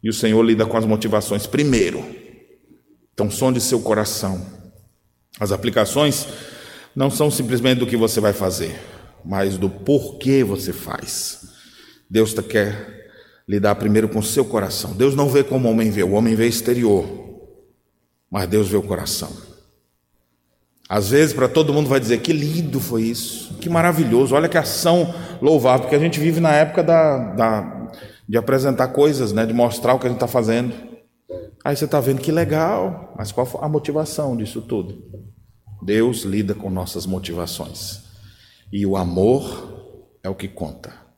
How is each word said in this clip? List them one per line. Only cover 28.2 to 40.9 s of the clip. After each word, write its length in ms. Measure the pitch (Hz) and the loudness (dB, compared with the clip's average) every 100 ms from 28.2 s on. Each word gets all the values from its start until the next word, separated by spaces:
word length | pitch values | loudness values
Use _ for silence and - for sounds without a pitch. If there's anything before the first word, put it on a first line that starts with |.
| - | -2
de 100 | 113 | 0
apresentar 520 | 120 135 135 123 127 | 2 2 2 0 0
coisas, 440 | 139 147 135 117 | 4 4 4 -2
né, 140 | 101 113 | 0 0
de 60 | |
mostrar 420 | 117 120 - 120 131 | 2 2 2 2 2
o 40 | |
que 60 | 127 | 0
a 40 | |
gente 80 | 120 | -2
tá 80 | 120 | 0
fazendo. 440 | 131 110 113 123 113 - - _ _ _ - - - - | 0 2 0 -2 -6 -16 -20 _ _ _ -14 -14 -8 -6
Aí 100 | 143 | -2
você 120 | 147 | 0
tá 120 | 151 | 0
vendo, 220 | 127 135 | 0 -2
"Que 100 | 165 | 0
legal", 840 | 165 156 156 165 202 190 170 - - | 0 0 0 0 -2 -4 -6 -14 -12
mas 140 | - | -8
qual 160 | - 127 | -4 -4
foi 140 | - | -4
a 40 | 151 | -2
motivação 720 | 151 147 147 156 - 147 117 | -2 -2 -4 -4 -4 -4 -4
disso 240 | 104 117 | -6 -8
tudo? 420 | - 110 90 98 - 98 - - _ _ - - | -6 -6 -6 -12 -18 -20 -20 -20 _ _ -20 -14
Deus 400 | 90 107 117 113 | -2 2 2 0
lida 320 | 98 101 101 | -4 -2 -2
com 160 | 104 95 | -4 -4
nossas 380 | 92 92 87 90 | -6 -6 -8 -6
motivações. 960 | 92 92 85 87 - 82 - - - - - - _ _ _ - | -6 -6 -8 -8 -8 -12 -12 -14 -14 -18 -20 -20 _ _ _ -10
E 140 | 98 101 | -4 -2
o 100 | 95 | -2
amor 1160 | 90 90 101 135 - - - - - - - _ | -2 2 4 2 0 -12 -14 -18 -20 -20 -20 _
é 80 | 95 | -10
o 60 | 95 | -8
que 120 | 98 | -10
conta. 460 | - 80 - - | -10 -12 -10 -20